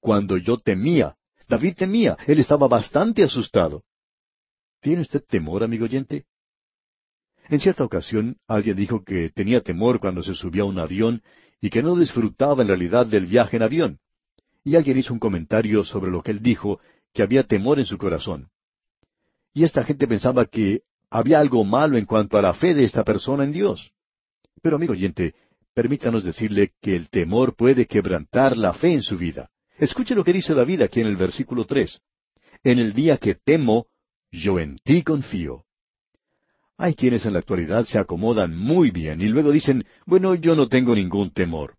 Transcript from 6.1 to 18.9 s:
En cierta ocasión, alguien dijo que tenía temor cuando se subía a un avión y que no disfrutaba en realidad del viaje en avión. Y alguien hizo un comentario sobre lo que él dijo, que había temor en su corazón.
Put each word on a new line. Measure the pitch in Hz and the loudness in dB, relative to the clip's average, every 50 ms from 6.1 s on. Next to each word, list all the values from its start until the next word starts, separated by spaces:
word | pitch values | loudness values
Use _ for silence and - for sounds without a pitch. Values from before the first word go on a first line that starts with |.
| 151 143 - _ _ _ _ _ _ _ _ _ _ _ _ _ _ _ _ _ _ _ _ _ _ _ _ - | -10 -12 -12 _ _ _ _ _ _ _ _ _ _ _ _ _ _ _ _ _ _ _ _ _ _ _ _ -4
En | 151 147 | -4 0
cierta | - 190 180 - 143 | 0 0 0 0 -4
ocasión, | 117 - 90 - - - 110 107 117 123 _ _ | -4 -4 -6 -6 -4 -4 -4 -4 -4 -8 _ _
alguien | _ 113 104 101 110 98 | _ -4 -2 -2 -2 -2
dijo | 92 101 90 120 107 95 | -2 -2 -2 -4 -6 -6
que | - 98 92 82 80 | -6 -6 -4 -4 -4
tenía | _ - 98 101 120 123 | _ -6 -2 0 0 0
temor | - - 87 85 107 120 123 110 | 0 -2 -6 0 0 0 0 0
cuando | - 98 92 87 | -2 -4 -4 -6
se | 85 92 92 | -8 -8 -10
subía | - - 90 82 95 | -8 -10 -6 -4 -2
a | 101 | -2
un | 101 95 92 | -2 -2 -6
avión | 80 80 90 98 110 113 120 113 _ _ _ _ _ _ _ _ - | -6 -6 -2 -2 0 0 -2 -4 _ _ _ _ _ _ _ _ -8
y | 104 | -2
que | - 113 | -2 0
no | 123 160 180 | 0 0 2
disfrutaba | 175 165 135 - 123 113 104 - _ 135 143 147 131 | 2 2 0 0 -2 -2 -2 -2 _ 0 0 2 2
en | 120 101 | 2 2
realidad | 95 90 90 85 95 120 123 | 2 0 0 0 2 2 2
del | 110 107 101 92 | 2 2 0 0
viaje | 87 98 120 117 107 - | 2 2 0 2 2 0
en | 117 | -2
avión. | 113 110 131 165 165 110 71 _ _ _ _ _ _ _ _ _ _ _ _ _ _ | -2 0 0 -2 -2 -2 -4 _ _ _ _ _ _ _ _ _ _ _ _ _ _
Y | 143 147 | 2 2
alguien | 165 151 139 131 131 | 2 4 4 0 0
hizo | 127 - 123 | 0 -2 -4
un | 113 | -4
comentario | 110 110 95 85 80 - - 107 113 107 107 104 | -2 -2 -2 -4 -4 -2 -2 0 0 2 2 0
sobre | 95 - - 104 95 90 | 0 0 -6 -6 -4 -4
lo | 90 85 | -4 -4
que | - - | -4 -6
él | 107 101 | -8 -2
dijo, | 110 123 117 - - 104 98 - _ _ _ _ _ _ _ | 0 0 0 0 -2 -6 -6 -6 _ _ _ _ _ _ _
que | - | -2
había | 107 98 120 135 131 | 0 2 2 2 2
temor | - 113 101 98 123 147 143 | 2 0 0 2 0 0 0
en | 123 | 0
su | 95 104 | -4 -6
corazón. | 90 104 95 85 78 - 107 87 73 67 _ _ _ _ _ _ _ _ _ | -6 -4 -4 -4 -4 -6 -8 -10 -10 -12 _ _ _ _ _ _ _ _ _